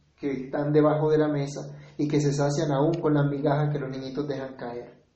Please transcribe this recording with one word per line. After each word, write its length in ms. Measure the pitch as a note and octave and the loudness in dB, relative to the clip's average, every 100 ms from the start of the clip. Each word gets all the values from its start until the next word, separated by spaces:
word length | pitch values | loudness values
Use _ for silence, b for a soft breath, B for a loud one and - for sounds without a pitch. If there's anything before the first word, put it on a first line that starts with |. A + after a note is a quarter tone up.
| _ - | _ -8
que 280 | C#3+ B2+ - | -6 -4 -4
están 260 | D3+ D3 | -4 2
debajo 380 | D3+ D3+ D3+ D#3 | 4 4 4 2
de 80 | D3+ | 2
la 100 | D3+ | 2
mesa 480 | C#3+ C#3 - - B B B | 0 -4 -8 -12 B B B
y 100 | D3 | 0
que 140 | D3 | 2
se 100 | C#3+ | 2
sacian 400 | C#3+ C#3+ C#3+ D3+ | 2 0 0 0
aún 220 | C3+ D#3 E3 | 2 2 2
con 120 | D3+ | 2
las 120 | D3 C#3+ | 2 2
migajas 400 | C#3 D3+ C#3+ D3 | 2 0 2 0
que 60 | C#3+ | -2
los 100 | B2 | -4
niñitos 400 | C3 C3 C3 D3 | -8 -8 -6 -4
dejan 260 | C3 C3 - | -6 -8 -10
caer". 420 | B2 A#2+ A#2+ - _ | -10 -10 -12 -18 _